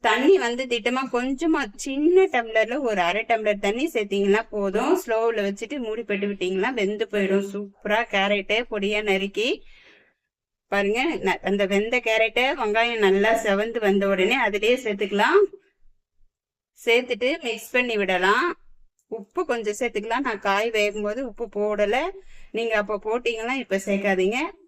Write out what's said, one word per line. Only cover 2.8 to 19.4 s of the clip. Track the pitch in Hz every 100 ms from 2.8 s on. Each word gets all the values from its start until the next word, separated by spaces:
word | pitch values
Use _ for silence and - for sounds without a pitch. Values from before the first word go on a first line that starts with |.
| 262
ஒரு | 202 170
அரை | 190 -
டம்ளர் | 233 208 202 202
தண்ணி | 226 320
சேர்த்தீங்கன்னா | 262 202 202 196 208 226 214
போதும். | 196 196 269 359
ஸ்லோவ்ல | - 226 233 220 196
வச்சுட்டு | 202 220 294 226
மூடி | 220 220
போட்டு | 202 202
விட்டீங்கன்னா | 202 180 190 220 254
வெந்து | 196 208 220
போயிடும். | 208 190 196 196
சூப்பரா | 202 202 _ 214 214 233 202
கேரட்டு | 196 202 190 214 247
பொடியா | 214 196 208 214
நறுக்கி | 196 196 202 233 403 - - - - _ _ _ _ _ _ _
பாருங்க, | 202 202 226 294 311 190
ந-, | 175 -
அந்த | 202 196 196
வெந்த | 214 247 240
கேரட்டை | 220 220 233 254 285
வெங்காயம் | 226 214 233 233 196
நல்லா | 190 214 226 220
செவந்து | 196 220 233 214
வந்த | 196 196 196
உடனே | 185 254 226
அதிலேயே | 202 214 254 240
சேர்த்துக்கலாம். | 202 208 202 226 359 403 - _ _ - _ _ _ - _ _ _ _ _
சேர்த்துட்டு | - 233 247 226 247 320 247
மிக்ஸ் | 214 - 247
பண்ணி | 247 220
விடலாம். | 190 185 185 214 339 330 - - - _ _ 220
உப்பு | 202 -